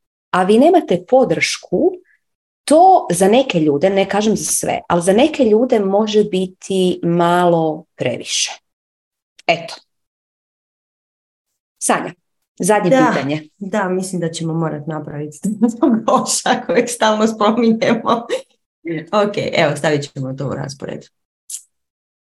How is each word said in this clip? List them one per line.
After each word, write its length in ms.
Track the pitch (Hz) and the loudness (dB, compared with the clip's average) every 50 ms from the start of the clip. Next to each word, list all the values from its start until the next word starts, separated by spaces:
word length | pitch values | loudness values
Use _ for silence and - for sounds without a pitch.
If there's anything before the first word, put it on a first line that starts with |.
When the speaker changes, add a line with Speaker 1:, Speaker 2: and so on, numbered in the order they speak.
| _ _ _ _ _ _ | _ _ _ _ _ _
Speaker 1:
a 120 | - 180 | -2 0
vi 160 | 185 185 214 226 | 2 4 4 6
nemate 460 | 277 349 381 320 - - 190 175 - - | 6 6 6 4 2 2 -2 -2 0 2
podršku, 840 | 247 269 247 190 160 156 - - - - - - 180 202 285 381 370 - _ _ _ _ _ _ _ _ _ _ _ _ - - | 2 4 4 2 0 -2 -2 -4 -4 -6 -8 -4 -2 0 0 0 -2 -4 _ _ _ _ _ _ _ _ _ _ _ _ 0 4
to 360 | 285 320 359 381 370 - - - | 6 6 8 8 6 6 4 0
za 180 | 175 170 190 196 | 0 2 4 4
neke 320 | 226 262 269 262 - 165 | 4 4 2 2 0 0
ljude, 300 | 156 151 139 143 160 196 | 2 2 2 2 2 2
ne 180 | 196 190 196 196 | 2 2 0 0
kažem 280 | - 208 214 220 196 | 0 0 0 0 0
za 80 | 151 156 | -2 -2
sve, 360 | - - - - - - - - - | -4 -4 -4 -4 -4 -4 -4 -2 -2
ali 140 | 170 175 | -2 0
za 100 | 170 190 | 2 2
neke 320 | 190 226 285 311 302 - 262 | 4 4 4 2 2 2 2
ljude 360 | 220 208 220 262 254 254 214 | 2 4 2 2 2 0 0
može 440 | 196 190 196 202 220 208 208 214 202 | 0 0 0 0 0 2 2 0 0
biti 760 | - 185 185 190 185 - _ - - 196 190 185 180 180 - | 0 -2 -4 -4 -4 -8 _ -8 -4 -2 0 0 0 0 -2
malo 800 | - 170 170 175 170 170 175 180 180 175 170 165 160 156 151 175 - _ _ | -2 0 0 2 2 2 2 2 2 2 2 2 0 -2 -4 -6 -12 _ _
previše. 540 | - 139 127 117 - 143 - - - - - - - _ _ _ _ _ _ _ _ _ _ _ _ _ _ _ _ - | -6 -6 -6 -6 -6 -8 -8 -6 -4 -4 -6 -8 -14 _ _ _ _ _ _ _ _ _ _ _ _ _ _ _ _ -2
Eto. 280 | - 170 165 - - - - _ _ _ _ _ _ _ _ _ _ _ _ _ _ _ _ _ _ _ _ _ _ _ _ _ _ _ _ _ _ _ _ _ _ _ _ _ _ _ - | -2 -2 -2 -4 -14 -18 -20 _ _ _ _ _ _ _ _ _ _ _ _ _ _ _ _ _ _ _ _ _ _ _ _ _ _ _ _ _ _ _ _ _ _ _ _ _ _ _ -6
Sanja, 340 | - - 214 160 165 170 175 _ _ _ _ _ _ _ _ - | -2 -2 -2 -2 -2 -8 -14 _ _ _ _ _ _ _ _ -4
zadnje 320 | 185 180 214 208 185 175 | 0 0 2 2 2 2
Speaker 2:
Da, 220 | 262 262 - 233 185 | 4 4 2 2 0
Speaker 1:
pitanje. 340 | 147 131 139 151 156 - - _ - | -2 -2 -4 -4 -6 -8 -12 _ -16
Speaker 2:
da, 300 | 196 185 220 214 190 185 | -10 -6 -4 -4 -2 -2
mislim 320 | 185 185 185 - 185 175 | -4 -4 -4 -6 -6 -6
da 100 | 165 165 | -6 -6
ćemo 240 | 165 170 165 160 160 | -6 -6 -6 -4 -4
morat 320 | 165 165 156 151 151 147 | -4 -4 -4 -6 -8 -10
napraviti 520 | 160 156 156 151 156 151 147 151 151 - - - 196 208 - | -10 -10 -10 -10 -12 -12 -12 -12 -12 -12 -8 -6 -6 -2 0
<laughs> 200 | 226 240 - - | 0 0 0 2
tog 120 | 330 277 226 220 - | 0 0 0 0 0
Goša 640 | 214 254 - - - - - - - - - - | 0 0 0 0 -2 -4 -4 -2 -2 -2 -2 -2
kojeg 220 | - 170 165 160 - | -2 0 0 0 -2
stalno 380 | - - 220 214 214 214 220 | -2 -2 0 0 2 2 0
spominjemo. 1000 | 220 - - 208 214 220 240 233 226 220 - - - 233 226 - - 240 240 - - 480 - - _ _ _ _ _ _ _ - 330 330 - - - | 0 0 0 0 0 2 2 2 2 2 2 0 0 -2 0 0 -2 -2 -2 -2 -6 -6 -6 -8 _ _ _ _ _ _ _ -10 -8 -8 -8 -6 -2
Ok, 240 | - 214 202 202 - | 0 0 0 0 -2
evo, 400 | 151 139 - - - 156 147 143 | -4 -6 -4 0 0 0 0 0
stavit 360 | 147 - 160 151 143 143 - | -2 -2 -2 -2 -2 -4 -6
ćemo 200 | - 143 131 131 | -10 -10 -10 -8
to 160 | 131 139 143 123 | -8 -8 -6 -6
u 60 | 101 | -6
raspored. 520 | - - 135 135 - - - - - - _ _ _ _ _ _ _ _ - - - - _ _ _ _ _ _ _ _ _ _ _ | -8 -8 -10 -12 -12 -12 -12 -12 -12 -14 _ _ _ _ _ _ _ _ -16 -16 -16 -18 _ _ _ _ _ _ _ _ _ _ _